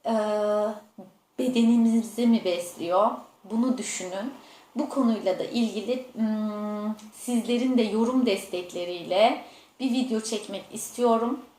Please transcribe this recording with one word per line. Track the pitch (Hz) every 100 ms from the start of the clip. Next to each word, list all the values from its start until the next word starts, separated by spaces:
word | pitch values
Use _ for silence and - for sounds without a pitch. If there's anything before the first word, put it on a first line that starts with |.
| 226
e, | 226 214 214 208 208 214 214 - - 190 _ _ -
bedenimizi | 254 247 233 240 226 226 220 - 240
mi | 226
besliyor? | 185 175 - - 170 185 226 247 - _
Bunu | 190 220 254 254
düşünün. | - - 185 190 240 - - - _
Bu | - 294
konuyla | 277 233 214 190 -
da |
ilgili, | - 240 220 196 202 254 -
hmm, | 220 220 214 214 208 208 208 214 214 -
sizlerin | - - 240 233 240 254 247
de |
yorum | 214 214 233 262 233
destekleriyle | 196 - 180 180 175 175 180 160 180 226 302 - - _ _
bir | 254
video | 254 - 220
çekmek | - 214 - 196 -
istiyorum. | 120 - - 240 226 233 - -